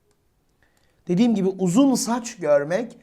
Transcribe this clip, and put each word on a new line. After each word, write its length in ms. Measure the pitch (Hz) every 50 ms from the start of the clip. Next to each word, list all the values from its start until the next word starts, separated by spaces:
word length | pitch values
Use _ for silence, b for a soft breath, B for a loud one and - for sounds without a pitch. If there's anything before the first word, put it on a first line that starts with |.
| _ _ _ _ _ _ _ _ _ _ _ _ _ _ _ _ _ _ _ _ _
Dediğim 280 | - 175 185 240 240 220
gibi 120 | 196 202
uzun 480 | 233 190 185 190 175 170 247 285 269 247
saç 420 | - - 214 233 247 - - -
görmek 600 | 180 170 147 147 143 143 156 175 214 247 - - b